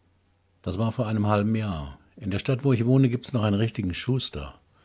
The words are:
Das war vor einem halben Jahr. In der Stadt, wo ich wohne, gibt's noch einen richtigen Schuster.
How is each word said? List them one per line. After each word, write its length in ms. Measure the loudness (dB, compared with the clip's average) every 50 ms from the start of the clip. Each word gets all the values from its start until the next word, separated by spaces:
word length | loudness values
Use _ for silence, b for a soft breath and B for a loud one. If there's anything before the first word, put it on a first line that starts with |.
| _ _ _ _ _ _ _ _ _ _ _ _ -6
Das 140 | -4 -2
war 140 | 0 0 -2
vor 160 | 0 -2 -4
einem 220 | -2 0 0 2 4
halben 260 | 4 4 2 2 0
Jahr. 460 | 0 -2 -2 -4 -6 -8 -10 -12 -18 _ _ _
In 160 | -10 -6 -4 -4
der 80 | -4
Stadt, 240 | 0 0 -2 0 2
wo 80 | 2 2
ich 120 | 2 2
wohne, 240 | 4 4 4 4 4
gibt's 240 | 2 -2 -6 -4 -2
noch 120 | 0 2
einen 160 | 2 2 2
richtigen 340 | 0 0 -2 -4 -4 -4 -4
Schuster. 640 | -4 -2 -2 -2 -2 -2 -6 -8 -10 -10 -12 -14 -18 _ b b b b